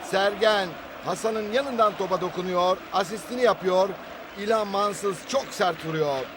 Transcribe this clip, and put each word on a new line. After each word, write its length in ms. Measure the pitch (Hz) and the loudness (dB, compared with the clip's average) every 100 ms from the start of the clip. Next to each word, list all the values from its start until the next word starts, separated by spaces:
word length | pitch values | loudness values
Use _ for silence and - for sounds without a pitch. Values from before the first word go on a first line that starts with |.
Sergen 640 | - 190 196 202 214 208 185 151 - - - | -2 2 2 4 4 4 0 -6 -14 -10 -6
Hasan'ın 460 | 180 220 220 208 | -2 -2 -2 0
yanından 400 | 233 277 240 214 - | -2 0 2 2 2
topa 240 | 185 185 | -2 0
dokunuyor. 560 | 180 185 180 180 180 185 - | 0 -4 -2 2 2 2 0
Asistini 480 | 180 185 208 - 247 | -2 0 -4 -8 2
yapıyor. 480 | 240 190 180 185 190 175 - - - - | 4 4 2 4 2 0 -10 -14 -14 -8
İlhan 300 | 208 220 202 | 0 0 2
Mansız 500 | 196 208 196 202 170 - | 0 0 0 -4 -4 -2
çok 180 | 269 240 | -2 -2
sert 340 | - 190 160 160 | 0 0 0 -4
vuruyor. 400 | 160 147 135 123 | 0 0 0 -4